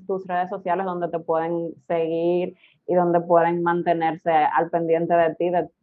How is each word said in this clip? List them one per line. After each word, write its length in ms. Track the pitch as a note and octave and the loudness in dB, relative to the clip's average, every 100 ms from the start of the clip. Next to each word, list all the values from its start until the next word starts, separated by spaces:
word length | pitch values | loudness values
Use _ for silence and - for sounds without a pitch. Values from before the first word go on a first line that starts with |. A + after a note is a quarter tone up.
| - | -6
tus 200 | F#3+ F#3+ | -6 -4
redes 220 | F3+ F3+ | -4 -4
sociales 380 | G3 F#3 F3 F#3+ | -6 -2 -2 -2
donde 220 | F3 E3+ | -4 -4
te 100 | E3 | -4
pueden 540 | E3 D#3+ E3 E3+ E3+ - - | -2 -2 0 -4 -6 -10 -4
seguir 720 | E3+ E3 E3 E3+ F3 F3+ - _ _ - | -2 -2 0 0 0 -2 -8 _ _ 0
y 80 | |
donde 260 | F3 F3 E3+ | 2 2 2
pueden 420 | E3+ E3+ E3+ F3 | 4 4 4 2
mantenerse 680 | E3+ F3 E3+ E3 E3 D#3+ E3+ | 0 0 0 0 -2 -2 0
al 400 | D#3+ D3+ D#3 E3+ | 2 2 0 0
pendiente 440 | E3+ E3 E3 E3+ | -2 0 0 2
de 200 | E3+ E3 D#3 | 2 2 0
ti, 140 | F3 | 0
de, 180 | F3 D#3+ _ | 0 -2 _